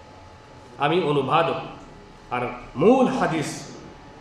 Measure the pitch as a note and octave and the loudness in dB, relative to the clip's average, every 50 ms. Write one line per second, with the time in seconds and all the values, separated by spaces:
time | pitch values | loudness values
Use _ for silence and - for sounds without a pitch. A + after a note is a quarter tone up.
0 | - - - - - - - - - - - - - - - - C#3 D3 D#3+ F#3 | -20 -20 -20 -20 -20 -20 -20 -20 -20 -20 -20 -20 -20 -16 -6 -2 0 2 2 2
1 | F3+ D3 D3 C#3+ C3 B2+ C#3 D#3+ E3 C#3+ A#2+ - - - - - - - - - | 2 2 2 0 2 2 4 2 2 2 0 -4 -8 -12 -14 -18 -18 -20 -20 -20
2 | - - - - - - B2 B2 B2 A#2 - - - - - A#2 D3 G3+ B3+ C4+ | -20 -20 -20 -20 -12 -8 -6 -6 -4 -6 -8 -10 -14 -12 -4 2 4 6 6 6
3 | B3+ - - A#3+ G3 D#3+ D#3 D#3+ C#3+ - - - - - - - - - - - | 4 2 2 0 0 0 0 -2 -4 -6 -8 -10 -12 -14 -16 -16 -18 -18 -20 -20
4 | - - - - | -20 -20 -20 -10